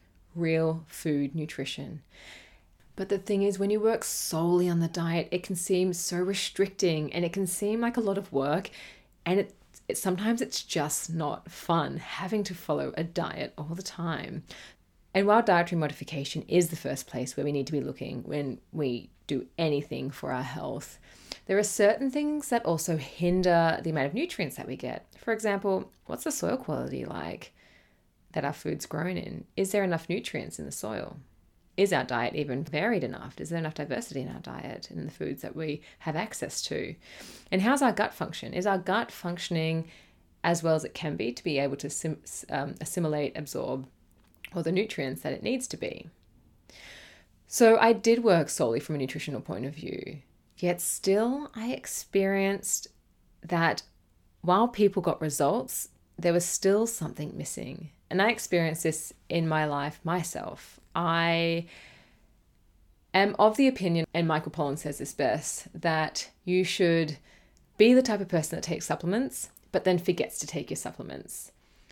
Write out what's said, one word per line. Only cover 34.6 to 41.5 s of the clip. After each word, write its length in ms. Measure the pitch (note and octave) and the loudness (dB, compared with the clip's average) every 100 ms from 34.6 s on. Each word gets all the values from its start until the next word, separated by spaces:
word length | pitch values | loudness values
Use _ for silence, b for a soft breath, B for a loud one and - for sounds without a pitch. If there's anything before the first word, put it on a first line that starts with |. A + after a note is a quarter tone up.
| - - - | -10 -12 -12
and 80 | - | -10
in 60 | |
the 80 | D#3 | -10
foods 300 | - D3+ C#3+ | -8 -8 -8
that 120 | E3 | -10
we 280 | - D#3 D3 B B | -8 -6 -8 B B
have 160 | - D3+ | -6 -6
access 460 | G#3+ - - - | -6 -6 -8 -6
to? 320 | - - - - B B B B B | -6 -6 -6 -10 B B B B B
And 120 | F#3+ | 0
how's 200 | G#3+ C#4 | 4 4
our 100 | C4 | 4
gut 220 | F#3+ G#3 | 2 -2
function? 400 | - - E3 - | -2 -8 -8 -8
Is 120 | - G3 | -2 0
our 120 | F#3+ | 0
gut 340 | F3+ G3+ A#3+ | 0 -2 -2
functioning 760 | - F3 F3 - E3 D#3+ D#3+ D#3+ B B B B _ | -6 -6 -6 -2 0 0 -2 -4 B B B B _
as 200 | E3+ E3+ | 0 2
well 120 | E3 | 2
as 100 | D#3+ | 2
it 100 | - | 0
can 220 | - D#3 - | -6 -6 -4
be 160 | A#2 | -4
to 120 | B2 | -4
be 140 | F3 | -2